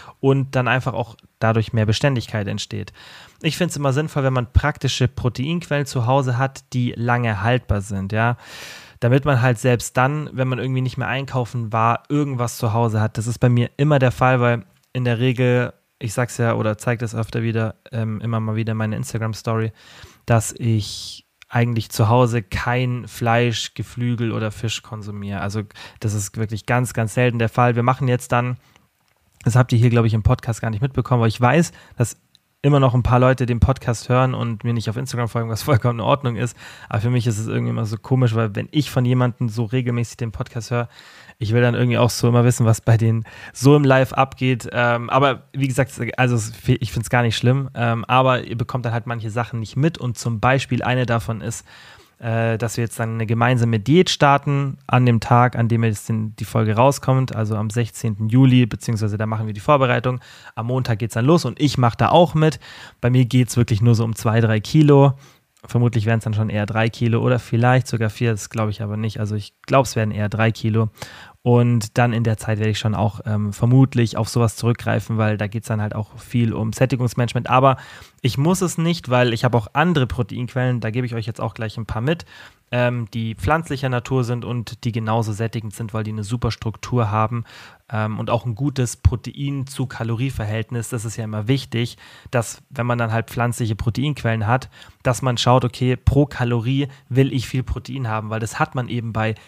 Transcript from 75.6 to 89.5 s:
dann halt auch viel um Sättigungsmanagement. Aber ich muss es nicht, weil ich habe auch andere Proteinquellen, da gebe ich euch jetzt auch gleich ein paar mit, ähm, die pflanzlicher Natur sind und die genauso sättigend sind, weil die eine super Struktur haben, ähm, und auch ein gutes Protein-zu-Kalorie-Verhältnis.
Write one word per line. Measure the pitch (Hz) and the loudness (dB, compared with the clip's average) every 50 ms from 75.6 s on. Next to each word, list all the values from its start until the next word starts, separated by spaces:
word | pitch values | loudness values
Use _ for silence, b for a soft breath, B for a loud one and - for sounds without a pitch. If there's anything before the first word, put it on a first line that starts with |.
| - | -6
dann | - 113 107 | -4 -4 -4
halt | 107 107 - | -4 -4 -4
auch | 107 101 - - - | -6 -8 -10 -14 -20
viel | - - - 120 117 113 - | -10 -4 0 0 0 0 0
um | - 107 113 | -2 -4 -4
Sättigungsmanagement. | 107 - 135 123 135 117 127 120 - - 120 117 - 127 - - | 0 0 0 0 2 0 -2 -2 -2 -2 -2 -2 -2 -4 0 2
Aber | 120 131 131 135 131 B B B B B B B B B | 4 6 6 4 4 B B B B B B B B B
ich | - 120 101 | -4 -2 0
muss | 131 139 170 190 185 | 2 2 2 2 2
es | 190 165 - | 0 -2 -2
nicht, | 170 160 170 170 170 - 123 | -2 -2 -2 -2 -2 -2 0
weil | 123 123 123 120 113 | 2 4 4 2 2
ich | 107 - | 0 0
habe | 123 120 | 0 0
auch | 120 107 - - | 0 -2 -2 -2
andere | 139 156 180 175 151 127 | 0 2 2 2 2 0
Proteinquellen, | 107 - - 117 - - 110 123 113 - 127 127 127 123 117 | 0 -2 -4 -4 -4 -6 -8 -8 -6 -4 -2 -2 0 -2 -2
da | 110 110 | -4 -4
gebe | 107 127 123 | -4 -4 -4
ich | 117 120 | -4 -6
euch | 117 104 | -6 -6
jetzt | 110 110 - | -8 -6 -6
auch | 117 113 - | -6 -6 -6
gleich | - 113 110 - | -6 -8 -8 -8
ein | 117 107 | -10 -8
paar | - - 110 117 | -6 -6 -4 -2
mit, | 147 170 170 B B B B B B B B _ _ | -2 -2 -4 B B B B B B B B _ _
ähm, | 120 123 123 123 123 123 117 - | -2 0 0 0 0 -2 -6 -6
die | - 117 113 110 110 | -6 -6 -6 -6 -6
pflanzlicher | - - 147 151 165 165 - 147 131 139 127 | -4 0 0 0 0 0 -4 -6 -4 -2 -2
Natur | 127 120 - - 135 131 123 | -2 -4 -2 -2 -2 -2 0
sind | 113 123 120 - | -2 -4 -4 -6
und | 101 120 123 104 - 117 - - | -6 -6 -6 -6 -8 -12 -6 -6
die | 120 | -4
genauso | 107 117 110 107 110 117 110 113 107 | -4 -2 -2 0 0 0 0 -2 -2
sättigend | 98 113 110 - 117 107 104 - | -4 -4 -4 -6 -8 -8 -10 -10
sind, | - 117 107 - | -10 -10 -8 -6
weil | 110 107 | -6 -6
die | 107 | -6
eine | 110 110 104 | -6 -6 -6
super | 98 123 120 - 117 | -4 -4 -2 -2 -4
Struktur | 107 - - 113 104 - - - 123 123 113 101 | -4 -4 -6 -8 -6 -8 -6 -2 0 0 0 0
haben, | 107 110 110 110 120 117 110 B B B B B B B _ - | 0 0 0 0 -2 -6 -8 B B B B B B B _ -8
ähm, | - 107 110 107 107 110 | -4 -4 -4 -4 -4 -6
und | 117 - | -2 -2
auch | 120 113 - | -2 -2 -2
ein | 123 110 | -4 -4
gutes | 101 135 143 131 131 123 117 - | -2 -4 -2 -2 -2 -4 -4 -2
Protein-zu-Kalorie-Verhältnis. | - - - 127 - - 123 - - 143 139 | -2 0 0 0 -2 -6 -12 -10 -8 -6 -6